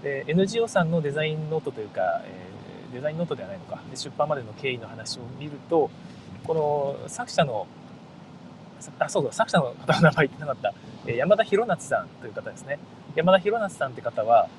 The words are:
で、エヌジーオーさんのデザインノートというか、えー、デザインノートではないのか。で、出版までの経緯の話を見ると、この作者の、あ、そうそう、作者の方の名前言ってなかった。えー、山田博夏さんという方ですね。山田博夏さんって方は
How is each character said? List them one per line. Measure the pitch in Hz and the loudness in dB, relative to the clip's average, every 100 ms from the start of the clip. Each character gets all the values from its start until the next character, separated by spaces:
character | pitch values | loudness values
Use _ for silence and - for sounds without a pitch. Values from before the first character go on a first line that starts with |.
で、 | 143 139 139 | -4 -4 2
エ | |
ヌ | 170 196 | 4 4
ジ | 226 | 2
ー | |
オ | 226 | 2
ー | |
さ | 202 | 4
ん | 165 | 4
の | 170 | 2
デ | 147 | 0
ザ | 143 | 0
イ | 156 | 0
ン | 156 156 | 0 -2
ノ | 156 | -2
ー | |
ト | 147 | -2
と | 120 | -8
い | 107 | -8
う | |
か、 | 101 92 85 | 0 0 0
え | 95 95 92 101 - - - | -4 -12 -14 -14 -14 -14 -12
ー、 | |
デ | 120 | -4
ザ | 147 | -4
イ | |
ン | 160 | -2
ノ | 170 | -2
ー | |
ト | |
で | 135 | -4
は | 95 | -6
な | 98 | -10
い | |
の | |
か。 | - - - | -10 -12 -10
で、 | 135 | -10
出 | 143 117 | -10 -2
版 | 147 | 0
ま | 147 | 0
で | |
の | 113 | -4
経 | 107 135 | -6 -4
緯 | 123 | -4
の | 110 | -8
話 | 113 110 - | -12 -10 -10
を | 120 131 | -10 -10
見 | 147 | -10
る | 143 - | -12 2
と、 | 165 135 - - - - - - | 4 4 -2 -16 -16 -16 -12 -2
こ | |
の | 160 147 147 139 139 113 | 0 2 2 0 -4 -8
作 | - 247 | -8 -2
者 | - | 2
の、 | 151 107 92 - - - - - - - - - - - - - | 2 2 -6 -12 -18 -18 -18 -20 -20 -18 -18 -18 -18 -18 -18 -4
あ、 | - | -2
そ | 196 | 0
う | |
そ | 143 | -2
う、 | |
作 | - 220 | 0 2
者 | 185 | 2
の | 131 | 2
方 | - - | -4 0
の | 139 | 6
名 | 165 | 6
前 | 151 147 | 6 0
言 | - | 0
っ | |
て | |
な | 147 | -6
か | |
っ | 131 | -2
た。 | 104 - - - - | -2 -4 -16 -12 -4
え | |
ー、 | 117 | 0
山 | 151 208 | 4 4
田 | |
博 | 220 202 233 | 4 2 2
夏 | 175 - | -2 0
さ | 117 | -2
ん | 87 - | -2 -12
と | 117 | -12
い | |
う | |
方 | 101 107 | -10 -10
で | 98 | -12
す | |
ね。 | - 143 - - - - | -8 -8 -10 -20 -4 2
山 | 165 | 6
田 | 185 | 6
博 | 185 233 | 6 0
夏 | 202 | -2
さ | - 139 | -2 -4
ん | |
っ | |
て | 123 | -2
方 | 120 - | -4 -2
は | 110 117 95 | 6 8 6